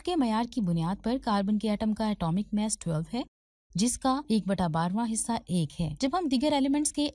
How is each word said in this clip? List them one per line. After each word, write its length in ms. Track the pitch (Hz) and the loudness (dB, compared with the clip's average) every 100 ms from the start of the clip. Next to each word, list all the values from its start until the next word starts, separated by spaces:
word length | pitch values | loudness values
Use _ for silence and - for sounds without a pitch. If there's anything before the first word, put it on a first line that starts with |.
के 100 | - 349 | -2 0
मयार 300 | 247 220 233 | 2 2 0
की 140 | - | -2
बुनियाद 420 | 190 165 160 196 | 0 0 0 -2
पर 140 | 226 262 | -2 -2
कार्बन 400 | 254 202 196 214 | 0 0 2 0
के 100 | 214 | 0
एटम 240 | 208 220 | 0 0
का 140 | 214 220 | 0 -2
एटॉमिक 440 | 208 165 175 208 | 0 0 -2 -2
मास 240 | 208 214 - | -2 -2 -2
ट्वेल्व 240 | - 156 165 | -2 -4 -2
है, 120 | 240 330 _ _ _ _ 170 | -6 -8 _ _ _ _ 0
जिसका 460 | 233 - 269 262 - | 0 2 2 0 2
एक 160 | 220 185 | 0 2
बटा 200 | 196 175 | 0 0
बारहवाँ 380 | 160 175 196 233 | 0 0 0 -2
हिस्सा 320 | 220 - 233 - | -2 -2 -4 0
एक 220 | 180 151 - | 0 0 -2
है। 140 | 165 | -4
जब 200 | 151 269 | -2 0
हम 140 | 370 339 | 0 2
दीगर 240 | 254 294 | 2 2
एलिमेंट्स 400 | 294 277 285 302 | 2 2 2 0
के 140 | - 392 | 0 -2